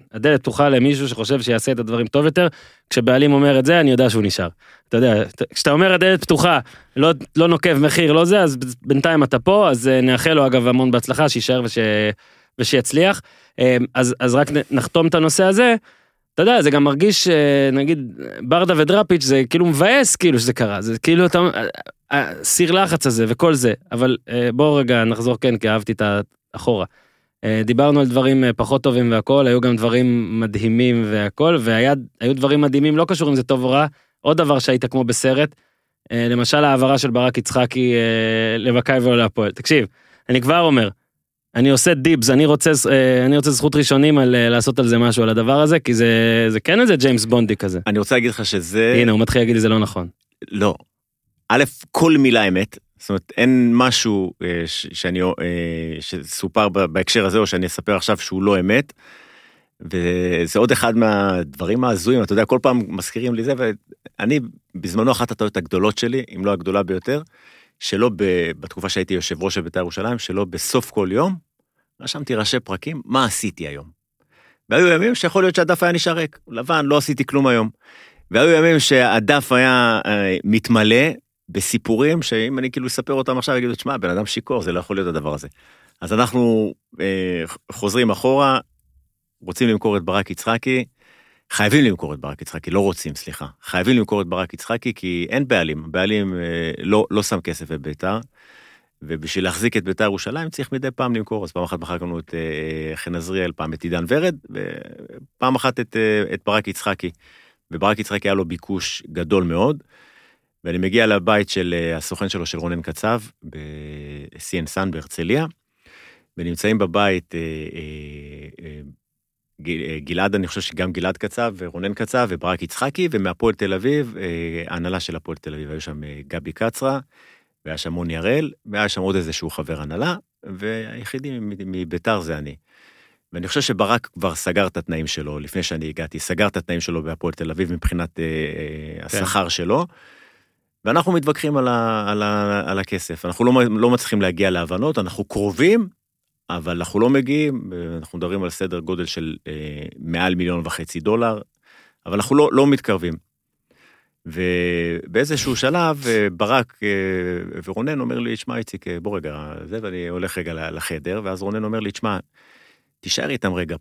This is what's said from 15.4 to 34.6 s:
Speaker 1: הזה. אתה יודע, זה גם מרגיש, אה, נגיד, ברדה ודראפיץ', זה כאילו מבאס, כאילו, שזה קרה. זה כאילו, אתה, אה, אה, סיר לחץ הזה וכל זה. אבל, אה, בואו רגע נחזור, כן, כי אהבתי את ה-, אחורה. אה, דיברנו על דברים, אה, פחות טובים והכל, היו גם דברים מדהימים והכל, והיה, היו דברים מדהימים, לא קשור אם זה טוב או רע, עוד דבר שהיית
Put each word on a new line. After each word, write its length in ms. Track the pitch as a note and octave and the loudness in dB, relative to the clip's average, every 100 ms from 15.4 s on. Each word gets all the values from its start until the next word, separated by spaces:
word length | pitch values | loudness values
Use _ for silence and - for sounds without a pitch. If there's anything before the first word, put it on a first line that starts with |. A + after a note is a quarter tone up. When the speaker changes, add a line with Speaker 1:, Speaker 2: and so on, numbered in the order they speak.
Speaker 1:
הזה. 300 | F#3+ G3 B3 A3+ _ _ _ _ _ | 4 6 4 4 _ _ _ _ _
אתה 80 | - | 2
יודע, 200 | G3 A#3+ | 4 6
זה 80 | D3 | 4
גם 140 | C#3+ | 4
מרגיש, 440 | C#3+ C#3+ G3+ - F3+ | 4 4 2 2 4
אה, 420 | D#3 D3 C#3 C#3 | 4 4 4 2
נגיד, 260 | C3+ C#3+ D#3+ B2 - B1 G1+ | 2 0 -2 -4 -12 -14 -8
ברדה 320 | B2 E3 F#3 D#3+ | 0 2 4 4
ודראפיץ', 460 | D#3 G3+ G3+ F3 | 4 4 4 2
זה 200 | C3+ C3+ B2+ | 4 2 2
כאילו 160 | E3+ F3 | 2 2
מבאס, 500 | C#3+ F#3+ C#4 B3 - | 4 4 4 4 2
כאילו, 220 | F3 B2+ | 2 2
שזה 140 | A#2+ | 2
קרה. 280 | B2 A2 G2+ | 0 -2 -2
זה 160 | A2 A2+ | -4 -2
כאילו, 280 | - E3+ F3 | 2 4 4
אתה, 120 | F3 | 4
אה, 280 | F3+ - A2 - - - - | 2 0 -6 -8 -16 -18 -4
אה, 200 | C#3+ F2 D#2+ | -2 -2 -4
סיר 300 | - - E3+ | -2 0 2
לחץ 340 | F#3 F#3+ D#3+ C3+ | 4 2 2 0
הזה 180 | A2+ A2+ | 2 0
וכל 260 | A#2+ E3+ | 2 4
זה. 180 | C#3+ A#2+ - - | 4 2 0 -4
אבל, 240 | A#2+ B2+ B2 - | 0 0 0 -4
אה, 200 | A#2+ A#2+ | -2 0
בואו 220 | B2 D3+ | 4 4
רגע 300 | D3 B2 B2 | 4 4 2
נחזור, 320 | A2+ A2 A#2+ A#2 | 2 0 0 2
כן, 160 | C3 A2+ | 0 0
כי 120 | A2 | 0
אהבתי 240 | G#2+ G#2 | 0 -2
את 80 | G#2+ | -2
ה-, 180 | G#2 G2+ G#2 _ _ | 0 0 -4 _ _
אחורה. 320 | G#2+ - G#2+ F2+ _ _ _ _ _ | -6 -2 0 -2 _ _ _ _ _
אה, 180 | A2 A2 | -2 -2
דיברנו 360 | G#2+ A#2+ C#3+ D3 | 0 4 4 4
על 60 | C3 | 4
דברים, 380 | B2 C3 C3+ | 2 4 4
אה, 80 | B2+ | 2
פחות 300 | A#2 A2+ C3+ | 0 0 0
טובים 280 | C3+ B2 A#2+ | 2 2 2
והכל, 360 | A2+ - C#3 C3 | 0 2 4 4
היו 140 | B2 | 4
גם 160 | B2 A2+ | 2 2
דברים 640 | A#2 B2 B2+ A#2+ G2+ A2+ | 2 2 2 0 -2 -4
מדהימים 640 | A2 G2+ A2 A2+ B2 A#2+ G#2+ | -2 -2 0 2 2 2 0
והכל, 500 | G#2 G#2 - D#3+ D#3+ | 0 -2 0 2 2
והיה, 320 | A2+ A2+ C3 C#3+ A#2 - | 2 2 2 0 -4 -4
היו 140 | A#2+ | -2
דברים 260 | C3+ C3+ D3 | 0 2 2
מדהימים, 360 | D3 C#3 D3+ D3+ | 4 2 2 2
לא 80 | E3+ | 0
קשור 200 | E3 D#3 | 0 0
אם 40 | |
זה 80 | C3+ | 0
טוב 220 | B2 C3+ | 0 0
או 60 | B2+ | 2
רע, 160 | C3+ D3+ _ _ _ | 2 0 _ _ _
עוד 160 | C#3+ D#3+ | 0 2
דבר 220 | D3 | 4
שהיית 260 | C#3 | 2